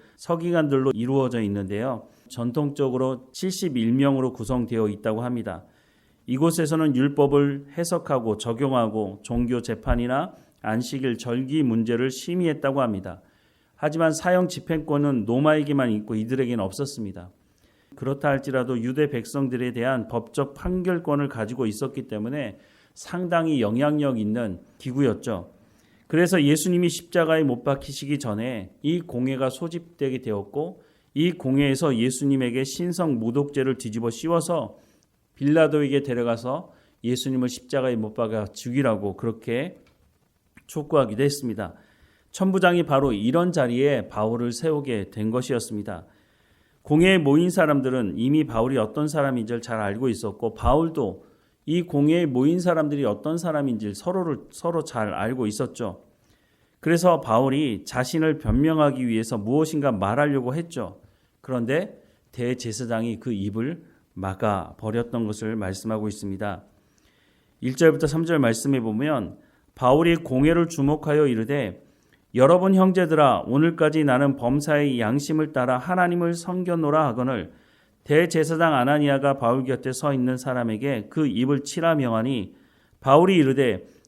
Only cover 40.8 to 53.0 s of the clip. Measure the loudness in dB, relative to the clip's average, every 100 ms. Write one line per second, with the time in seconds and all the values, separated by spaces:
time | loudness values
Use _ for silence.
40.8 | 0 2 2 2 0 0 -6 -6 -8 -10
41.8 | _ _ _ _ _ -2 0 4 4 4
42.8 | 2 2 2 0 2 2 2 0 0 2
43.8 | 2 0 -4 -2 -2 -2 -4 -2 -2 -2
44.8 | -2 -4 -4 -4 -2 -2 -2 -4 -4 -8
45.8 | -8 -10 -14 _ _ _ _ _ _ _
46.8 | 0 4 6 4 4 4 4 2 2 2
47.8 | 0 -2 -2 -2 2 2 2 0 0 0
48.8 | -2 -2 -2 0 0 -2 -4 -6 -4 -4
49.8 | -4 -2 -2 -2 -4 -4 -6 -2 2 2
50.8 | 2 -2 -4 -6 -18 _ _ _ -2 -2
51.8 | 0 2 4 4 2 2 2 2 2 2
52.8 | 0 0